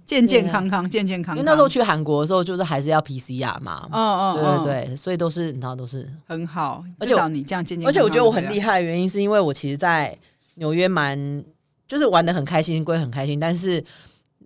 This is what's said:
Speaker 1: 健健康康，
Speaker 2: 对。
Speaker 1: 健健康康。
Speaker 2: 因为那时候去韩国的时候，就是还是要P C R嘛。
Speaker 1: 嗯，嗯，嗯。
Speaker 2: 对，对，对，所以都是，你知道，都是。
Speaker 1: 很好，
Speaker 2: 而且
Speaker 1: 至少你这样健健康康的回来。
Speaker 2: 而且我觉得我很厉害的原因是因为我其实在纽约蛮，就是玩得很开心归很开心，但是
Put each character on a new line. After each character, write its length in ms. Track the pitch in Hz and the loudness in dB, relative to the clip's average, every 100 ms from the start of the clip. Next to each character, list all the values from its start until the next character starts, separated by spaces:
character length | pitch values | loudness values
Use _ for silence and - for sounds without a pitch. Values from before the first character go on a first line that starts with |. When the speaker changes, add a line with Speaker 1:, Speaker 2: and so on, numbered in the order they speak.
Speaker 1:
健 220 | - 277 240 | -2 4 6
健 220 | 240 175 | 6 4
康 200 | 196 190 | 0 0
康， 140 | 190 | -2
Speaker 2:
对。 80 | 180 | -2
Speaker 1:
健 160 | 220 190 | -2 -2
健 160 | 180 | -4
康 140 | 165 - | -4 -2
康。 0 | |
Speaker 2:
因 40 | |
为 60 | 294 | 2
那 80 | |
时 80 | 311 | 6
候 60 | 277 | 6
去 120 | 254 | 4
韩 220 | 220 156 | 2 2
国 200 | 151 147 | 2 0
的 40 | 156 | 2
时 60 | |
候， 100 | 185 | 2
就 140 | 175 180 | 0 -2
是 80 | |
还 180 | 170 143 | -2 -2
是 60 | 143 | 2
要 120 | 156 | 0
P 160 | 151 131 | 0 -8
C 200 | - 127 | -8 -6
R 200 | 123 - | -6 -6
嘛。 280 | - 78 - | -8 -12 -6
Speaker 1:
嗯， 260 | 220 220 185 | -2 0 0
嗯， 180 | 196 160 | 0 0
嗯。 260 | 151 143 | 2 2
Speaker 2:
对， 80 | 147 | 0
对， 140 | 135 127 | -4 -4
对， 80 | 131 | -8
所 160 | 185 | -6
以 40 | 175 | -2
都 140 | 170 | -2
是， 220 | 160 165 | -2 -6
你 80 | 131 | -6
知 0 | |
道， 160 | 127 127 | -8 -10
都 100 | 120 | -10
是。 240 | 127 131 156 - | -12 -12 -16 -12
Speaker 1:
很 180 | 165 170 | -10 -8
好， 340 | 165 143 127 175 175 | -6 -6 -6 -12 -8
Speaker 2:
而 80 | 220 | 2
且 60 | |
Speaker 1:
至 40 | 208 | 2
少 120 | 160 | 2
你 160 | 151 | -4
这 100 | 143 | -6
样 100 | 185 | -6
健 140 | 170 175 | -6 -2
健 60 | 247 | 2
康 60 | |
康 0 | |
的 0 | |
回 0 | |
来。 0 | |
Speaker 2:
而 0 | |
且 100 | 339 | 4
我 80 | 220 | 4
觉 60 | 233 | 4
得 80 | |
我 80 | 233 | 4
很 200 | 196 180 | 2 -2
厉 80 | 208 | -2
害 200 | 214 190 | 2 2
的 40 | |
原 160 | 170 175 | 2 0
因 80 | 185 | -2
是 140 | 202 | 0
因 80 | 202 | 2
为 80 | 208 | 2
我 160 | 165 | 2
其 160 | 135 139 | -2 -6
实 60 | 143 | -2
在 420 | 175 165 131 - _ _ _ - | 2 2 0 -6 _ _ _ -8
纽 180 | 156 | -2
约 120 | 165 185 | 0 2
蛮， 580 | 175 143 139 143 143 - _ _ _ - | 2 -2 -2 -6 -8 -10 _ _ _ -8
就 80 | 285 | 0
是 100 | 269 | 4
玩 180 | 175 | 4
得 80 | 170 | 4
很 120 | 180 | 0
开 180 | 143 165 | 0 0
心 220 | 160 160 | 0 -2
归 140 | 156 165 | 0 -2
很 120 | 131 | -2
开 140 | 127 139 | -4 -4
心， 140 | 147 | -2
但 160 | 160 170 | -2 -2
是 260 | 185 175 - - - _ _ _ | -2 -2 -4 -18 -20 _ _ _